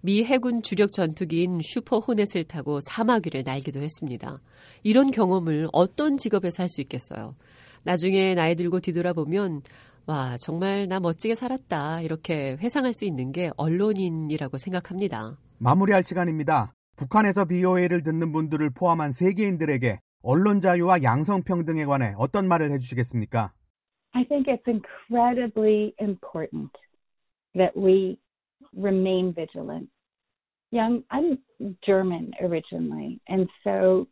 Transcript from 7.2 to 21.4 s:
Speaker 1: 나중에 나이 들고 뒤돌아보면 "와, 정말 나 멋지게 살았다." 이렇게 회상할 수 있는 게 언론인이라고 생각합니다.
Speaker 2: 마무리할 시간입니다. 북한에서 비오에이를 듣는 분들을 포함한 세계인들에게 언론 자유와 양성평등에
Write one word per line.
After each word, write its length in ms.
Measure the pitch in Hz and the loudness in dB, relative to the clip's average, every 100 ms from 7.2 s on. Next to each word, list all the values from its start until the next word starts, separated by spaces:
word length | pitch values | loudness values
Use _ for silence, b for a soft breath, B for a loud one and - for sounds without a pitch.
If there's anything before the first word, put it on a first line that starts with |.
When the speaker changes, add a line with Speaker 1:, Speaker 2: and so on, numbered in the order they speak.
| 113 131 b b b b | -14 -16 b b b b
Speaker 1:
나중에 520 | - 175 180 190 190 180 | -2 0 2 2 4 4
나이 200 | 160 170 | 2 2
들고 240 | 175 180 | 0 0
뒤돌아보면 840 | 175 170 175 165 147 185 196 151 b b b b - | -2 -2 -2 -2 -2 0 -2 -4 b b b b -6
"와, 300 | 151 131 123 | -4 -4 -6
정말 460 | - 165 190 196 196 | -6 -4 -2 -2 -2
나 120 | 190 | -2
멋지게 360 | 170 165 220 226 | -2 -2 -2 -2
살았다." 680 | 247 - - 165 143 165 | -4 -6 -4 -4 -4 -4
이렇게 560 | 160 160 - 160 135 131 | -4 -6 -4 -4 -4 -4
회상할 320 | 220 294 254 | -4 -2 -2
수 120 | 226 202 | -2 -4
있는 260 | 139 127 | -4 -4
게 180 | 147 175 - | -4 -6 -2
언론인이라고 1000 | 156 170 208 202 185 160 156 151 - 131 | -2 2 0 0 -2 -2 -4 -4 -6 -8
생각합니다. 800 | 190 185 180 185 196 117 110 139 _ _ | -6 -6 -6 -6 -4 -6 -10 -14 _ _
Speaker 2:
마무리할 440 | 120 160 196 196 | 2 4 6 4
시간입니다. 680 | 180 180 175 156 147 151 107 _ _ - | 2 -2 -2 -2 2 2 0 _ _ -12
북한에서 480 | 135 214 214 190 180 | 0 4 4 2 2
비오에이를 580 | 180 180 180 180 175 | 2 2 4 2 0
듣는 280 | 156 160 165 | 0 -2 -2
분들을 360 | 156 156 151 151 | -2 -2 0 -2
포함한 400 | 127 185 165 151 | 0 0 2 0
세계인들에게 840 | 127 180 190 208 175 156 135 123 95 _ _ | 0 0 2 0 0 0 0 0 -2 _ _
언론 380 | - 143 208 202 | 0 4 4 4
자유와 400 | 185 175 175 180 | 4 4 4 4
양성평등에 840 | 127 120 156 196 | 4 2 2 0